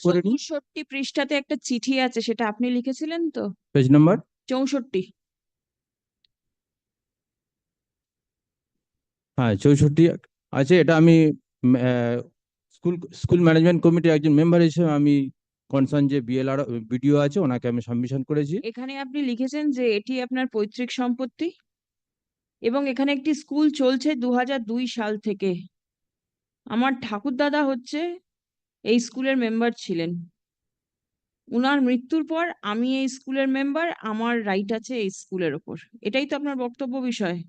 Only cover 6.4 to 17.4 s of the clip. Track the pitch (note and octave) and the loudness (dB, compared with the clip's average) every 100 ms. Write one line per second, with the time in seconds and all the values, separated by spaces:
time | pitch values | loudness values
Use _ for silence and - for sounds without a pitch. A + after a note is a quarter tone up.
6.4 | _ _ _ _ _ _ _ _ _ _ | _ _ _ _ _ _ _ _ _ _
7.4 | _ _ _ _ _ _ _ _ _ _ | _ _ _ _ _ _ _ _ _ _
8.4 | _ _ _ _ _ _ _ _ _ - | _ _ _ _ _ _ _ _ _ 0
9.4 | A#2 F#2+ C#3+ C#3+ D3+ D3+ E3+ - _ _ | 0 4 4 6 4 4 2 2 _ _
10.4 | - C3+ C#3 F3+ D3+ D#3+ E3 E3 D#3 - | -6 -2 4 4 6 6 8 8 6 2
11.4 | _ _ B2 B2+ B2+ B2 A#2+ A#2+ - _ | _ _ 0 2 2 0 0 -4 -8 _
12.4 | _ _ _ _ F3 F3 - - - F3 | _ _ _ _ -4 -4 -8 -8 2 4
13.4 | E3 D#3+ E3+ E3 E3+ E3+ E3 D#3 D#3 D3 | 6 6 6 6 4 4 4 4 4 4
14.4 | E3+ F3 E3 D#3+ E3 D3 D3 C#3+ C3+ - | 6 6 4 2 2 2 4 2 0 -8
15.4 | _ _ - C#3 C3+ D3 C#3 C#3 A#2 C3 | _ _ -4 0 2 2 2 0 -2 -2
16.4 | C3+ C3+ B2+ A#2 A2 B2 C#3 D3 C#3+ F#3+ | -2 -2 -4 -6 -6 -2 2 2 2 0